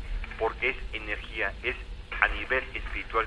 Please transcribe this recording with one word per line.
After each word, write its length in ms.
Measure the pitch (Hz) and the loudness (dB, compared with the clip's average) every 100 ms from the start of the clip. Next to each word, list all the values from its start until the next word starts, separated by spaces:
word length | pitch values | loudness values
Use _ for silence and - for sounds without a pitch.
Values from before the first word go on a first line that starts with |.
| - - - - | 0 -2 -4 0
Porque 320 | 110 - 123 | 2 2 0
es 60 | 131 - | 0 -4
energía, 600 | 110 104 104 - 110 101 - | -4 -4 -4 -4 -2 0 0
es 120 | - - - - - - | -2 -4 -6 -10 -8 4
a 80 | 104 | 4
nivel 360 | - 104 131 127 113 | 4 2 2 2 -4
espiritual 520 | - 101 98 113 | -4 -4 0 2